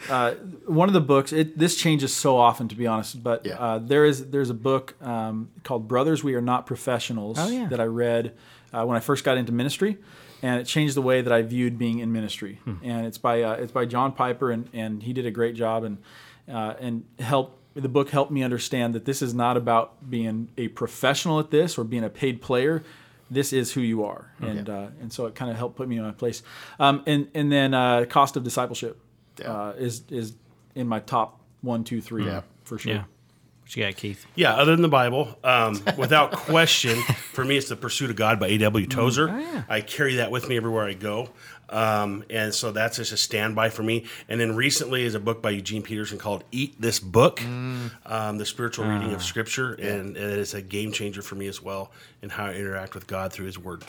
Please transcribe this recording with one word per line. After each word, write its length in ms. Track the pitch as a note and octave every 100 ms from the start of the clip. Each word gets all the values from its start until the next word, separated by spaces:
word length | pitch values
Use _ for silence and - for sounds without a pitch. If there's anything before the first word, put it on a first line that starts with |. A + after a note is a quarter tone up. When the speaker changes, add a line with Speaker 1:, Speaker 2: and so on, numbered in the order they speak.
| -
Speaker 1:
uh, 220 | B2+ A#2+ - F#3+ D#3+ -
one 220 | D#3+ F#3+
of 40 |
the 80 | F#3+
books. 320 | C#3 C#3 C3+
It, 260 | D#3 D#3+ D#3
this 160 | E3+ -
changes 380 | E3+ D3+ C3+
so 220 | - C#3+ B2+
often, 320 | A#2+ A2+ A2+
to 60 | A2
be 100 | A#2
honest. 360 | A2 G#2+ B2
But 220 | A#2+ A#2 G2
Speaker 2:
Yeah. 80 | F#2
Speaker 1:
uh, 200 | A#2+ A2
there 260 | A#2 C#3+
is, 220 | D3+ C3 C3
there's 200 | C#3 B2+
a 40 |
book, 400 | A#2 C3 C3+ - -
um, 460 | C3 A#2 A2 A2 A2+ -
called 240 | - A#2+ A2
Brothers, 340 | B2+ D3 D#3
We 120 | D3
Are 80 | B2
Not 240 | A#2+ B2 -
Professionals 680 | B2+ - A#2+ - A2+ G#2 B2
Speaker 3:
Oh, 80 | F#3
yeah. 180 | B3+ G3+
Speaker 1:
that 120 | B2
I 40 |
read, 480 | A2+ A#2 A#2+ A#2 A#2 - - - _
uh, 120 | A#2
when 120 | A#2+ A#2
I 40 |
first 240 | - C3+
got 140 | C#3 B2+
into 140 | A#2+
ministry, 440 | A#2+ C3+ - G3+ G#3 - - - -
and 180 | B2+ B2
it 40 | B2
changed 280 | D#3+ D3+
the 80 | C3+
way 180 | B2+ C3
that 100 | B2
I 100 | A#2
viewed 360 | A2+ B2 B2 A#2
being 200 | A#2+ A#2
in 140 | A2+
ministry. 480 | A2+ G#2+ - G2+ G#2+
Speaker 3:
Hmm. 100 | B2+ F2+
Speaker 1:
And 220 | B2 A#2 A2+
it's 120 | -
by, 240 | B2+ A#2
uh, 120 | A2+
it's 180 | A2+ A#2+
by 140 | C3 A#2+
John 260 | B2 C3+
Piper, 380 | C3 B2+ A#2+ B2+
and, 160 | A2+ A#2+
and 280 | A#2 A2 G#2+
he 100 | A#2
did 100 | B2+ A#2+
a 40 |
great 220 | A2 A#2 A2+
job, 260 | A2+ A2+
and, 140 | A2 G2+ - - - - -
uh, 260 | A#2+ G#2+ -
and 260 | B2 A#2 - -
helped, 380 | A#2+ C#3+ F3 - _
the 140 | C#3+ C3+
book 220 | C#3 C#3
helped 200 | D3 C#3
me 100 | C#3+
understand 520 | B2+ A#2+ - C3 A#2+
that 100 | A2+ C#3
this 160 | C3+
is 100 | B2+
not 220 | A#2+ A#2+ B2
about 540 | A#2+ A#2 A2+ - C3
being 380 | B2 A2+ A2 A2+ -
a 100 | A2+
professional 680 | - A2+ - C3 C#3 E3+ D#3
at 100 | D3+
this 280 | D3+ E3+ C3
or 60 |
being 200 | A2+ A#2+
a 60 | A2
paid 320 | - C3+ A#2+
player. 400 | - B2 C#3+ D#3+ D#3+ - - _ -
This 220 | C3+ C#3
is 200 | C3 A#2+
who 80 | C3+
you 220 | A#2+ A2
are. 260 | G#2 - - -
Speaker 3:
Hmm. 60 |
Speaker 1:
And, 240 | A2 G#2 G2+
Speaker 2:
Yeah. 60 |
Speaker 1:
uh, 140 | G2+ G2+ C#3+
and 120 | A#2
so 140 | - A#2
it 80 |
kinda 200 | - B2
helped 220 | A2+ B2 -
put 120 | B2+
me 80 | A#2
in 40 |
my 100 | G#2+
place. 300 | G#2 A#2+ A2+ - - - -
Um, 220 | C#3 C#3 D3+
and, 220 | D3 C#3+
and 160 | D#3 D3
then, 220 | C#3+ C3+
uh, 300 | C3 B2 A#2+ A#2+
Cost 280 | D3 C3+ C#3+
of 60 |
Discipleship, 540 | B2 C3 B2 A#2+ A#2 - _ _ _ -
Speaker 2:
Yeah. 140 | A#2
Speaker 1:
uh, 200 | G#2+ G#2 G2+
is, 240 | B2 A2+ -
is 220 | B2+ A2 - _ _ _
in 140 | C3 A#2+
my 120 | A2
top 380 | - B2 A2 - _ _
one, 220 | B2 A#2
two, 160 | A2+ A#2
three, 260 | G#2 A2+ G#2+
Speaker 2:
Yeah. 140 | F#2 - _
Speaker 1:
for 140 | - A2
sure. 140 | A#2
Speaker 3:
Yeah. 80 | G#2+ G2 _ _ _ _ _
What 140 | - A#2
you 80 |
got, 120 | G2+ F#2+
Keith? 280 | G#2 G2 -
Speaker 4:
Yeah, 200 | - D3
other 180 | A2+ D3
than 80 | E3
the 80 | E3+
Bible, 500 | C3+ B2 B2+ B2+ -
um, 340 | B2+ B2 A2 G#2 G3
Speaker 3:
<laughs> 100 | F#3
Speaker 4:
without 340 | B2 D3+ F3
question, 640 | - - D#3+ E3 - B2 A#2 A#2+ A#2+ -
for 100 | -
me, 140 | C3 C#3
it's 100 | C3+
The 80 | A2
Pursuit 320 | A#2+ - C3+
of 80 | G#2+
God 240 | G#2+ A2
by 60 | F#2+
A 80 | G#2+
W 280 | G#2+ G#2+ F2
Tozer. 420 | C3 A#2+ B2 D#3+
Speaker 3:
Oh, 80 | A3+
yeah. 240 | E4 C#4 A2+
Speaker 4:
I 140 | A2
carry 340 | G#2+ - C#3 B2+
that 140 | A2
with 180 | B2 B2+
me 80 | A#2+
everywhere 300 | A2+ A2+ G2+
I 60 |
go. 340 | F#2+ G#2 G#2+ B2 - - - -
Um, 540 | A2 A2 G#2+ G#2 G2+ -
and 240 | A2+ G#2+
so 180 | G2+ A#2+
that's 240 | G#2+ A2+ -
just 160 | A2
a 40 | G#2+
standby 520 | - G#2 G#2+ A2 A2
for 120 | A2
me. 240 | A2 A2+ A2+ - -
And 120 | A2+
then 160 | A2+ A2
recently 480 | C3+ - B2+ B2+
is 100 | A#2+
a 60 | G#2+
book 220 | G#2 A2
by 80 | A2
Eugene 320 | G2+ F#2+ G#2+
Peterson 360 | G2 G#2+ G#2 G#2
called 260 | G#2+ G2 -
Eat 300 | B2 C#3+ -
This 180 | A#2 -
Book, 420 | F#2+ G2+ C#3 -
Speaker 2:
Mm. 500 | A#2+ B2 B2+ B2+ A#2+ - -
Speaker 4:
um, 320 | A2 G#2+ G#2+
The 80 | G#2
Spiritual 400 | - A#2 A#2 G#2+
Reading 260 | G#2 G2
of 80 | G2
Speaker 3:
Ah. 20 |
Speaker 4:
Scripture. 540 | F2 A2+ A2 C3 B2+ -
Speaker 2:
Yeah. 80 | G2+
Speaker 4:
And, 280 | G2+ G2 F#2
and 160 | G#2
it's 220 | G2+ G2+
a 80 | G#2
game 300 | F#2+ G2+ G#2+
changer 280 | G2 G#2 G2
for 120 | -
me 120 | G2 G2
as 140 | G2
well 280 | F#2+ G2 G2 - - _
in 80 | G2+
how 160 | - G2+
I 60 |
interact 400 | F#2 G2 F#2+ F#2+
with 120 | G2 -
God 260 | F#2+ F#2+
through 140 | - F#2+
his 120 | F#2
word. 260 | F2+ E2